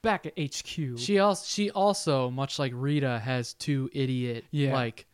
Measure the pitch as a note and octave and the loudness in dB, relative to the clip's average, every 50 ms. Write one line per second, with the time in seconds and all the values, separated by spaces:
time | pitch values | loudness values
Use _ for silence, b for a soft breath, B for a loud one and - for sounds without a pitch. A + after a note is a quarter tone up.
0 | - A3 G3+ F3 - D#3 - F3+ D3+ C3+ - - - - - E3+ D3+ B2+ B2 A#2 | 0 0 0 0 -2 -8 -6 -4 -6 -4 -4 -8 -10 -8 -6 -4 -4 -4 -4 -6
1 | A#2+ - G3+ G3 G3 G#3 F#3+ G3 - - - G#3 G#3 G3+ - G3+ G3 G#3 G3 - | -2 2 4 6 6 6 4 2 -2 -6 -2 -2 -2 -2 2 2 4 4 4 2
2 | - E3 C#3+ C3 B2+ B2 B2+ C3 C#3 - - - C#3+ C3+ B2 A#2+ C3 C#3+ D3 D3 | 2 2 2 2 2 0 -2 -2 -4 -4 -2 -2 -2 -2 -2 -2 -2 0 2 2
3 | C#3 C3 A#2+ A2+ A2 C3 B2+ B2 A#2+ - - - - D3+ C#3+ C3+ C3 B2+ - C#3 | 2 0 0 -2 -2 -2 -2 -2 -2 -4 -8 -8 -2 0 0 0 0 -2 -2 -2
4 | C3+ C3 C3 B2+ B2 A#2+ A#2 A#2 - - - D3 C#3+ C3+ C3 C3 B2 A2+ - - | 0 0 0 0 -2 -2 -4 -6 -8 -4 0 0 2 2 2 2 0 -2 -4 -8
5 | - _ | -18 _